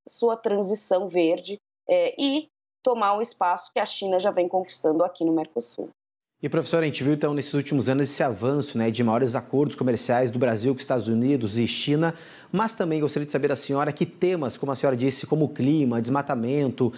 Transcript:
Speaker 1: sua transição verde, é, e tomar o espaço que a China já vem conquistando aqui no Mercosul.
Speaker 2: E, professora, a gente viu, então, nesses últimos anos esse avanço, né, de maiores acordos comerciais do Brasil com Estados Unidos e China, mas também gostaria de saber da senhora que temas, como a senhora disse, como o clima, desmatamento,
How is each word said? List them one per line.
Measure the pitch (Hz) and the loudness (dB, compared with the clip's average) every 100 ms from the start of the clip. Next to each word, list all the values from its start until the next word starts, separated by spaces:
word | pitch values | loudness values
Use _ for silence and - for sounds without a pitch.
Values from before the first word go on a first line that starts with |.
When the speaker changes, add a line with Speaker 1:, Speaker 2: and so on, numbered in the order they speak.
| - | -16
Speaker 1:
sua | - 233 226 | -2 0 0
transição | 220 202 190 208 - 185 196 | 0 0 0 -2 0 0 2
verde, | 170 165 175 175 202 _ _ - | 2 4 2 -4 -14 _ _ 0
é, | 180 175 - | 2 2 0
e | 277 285 311 _ _ _ | 0 0 -4 _ _ _
tomar | 254 233 202 208 | 0 2 2 0
o | |
espaço | 226 - 180 190 - | -2 -2 0 -2 -4
que | 240 | -4
a | 220 | -4
China | - 196 180 | -4 0 2
já | 202 | 2
vem | 180 175 | 0 0
conquistando | 185 180 - 160 156 | 0 -4 -2 0 2
aqui | 180 - 165 | 0 0 0
no | |
Mercosul. | 160 156 - - - - _ _ _ _ - | 0 -2 -8 -8 -10 -12 _ _ _ _ -8
Speaker 2:
E, | - | -4
professora, | 160 139 165 | -2 0 0
a | 156 | 0
gente | 151 | 0
viu, | 135 | 0
então, | 147 151 147 | 2 0 -2
nesses | 131 | -2
últimos | 143 135 147 113 | -2 0 0 2
anos | 135 139 | 2 0
esse | - | 0
avanço, | 147 101 120 147 139 117 | 0 0 0 0 -2 0
né, | 113 | 0
de | 113 | 2
maiores | 117 117 127 123 | 2 2 2 -2
acordos | - 131 147 - | -2 0 0 0
comerciais | 127 117 - 120 127 | 0 0 0 2 2
do | 120 | 2
Brasil | 123 110 123 | 0 2 0
com | 127 | -2
Estados | - 127 107 | -2 -2 0
Unidos | 113 127 143 107 110 | 0 2 2 0 0
e | 110 | 0
China, | - - 147 165 160 - - - | -2 -2 0 0 -2 -14 -20 -6
mas | 180 220 | -2 -2
também | - 175 156 | -2 -2 0
gostaria | 147 151 147 | 0 -2 -2
de | |
saber | 143 143 | 0 0
da | 135 | -2
senhora | - 139 147 | -2 0 0
que | 147 170 | 0 -4
temas, | - 180 180 131 - | 0 0 0 -2 -4
como | 139 | -4
a | 131 | 0
senhora | 143 127 | 0 2
disse, | 131 131 - | 0 -2 -2
como | 151 147 | 0 0
o | |
clima, | - 127 156 131 117 | 0 2 4 2 2
desmatamento, | 117 143 139 131 117 143 135 123 123 | 0 0 0 -2 0 0 0 0 -2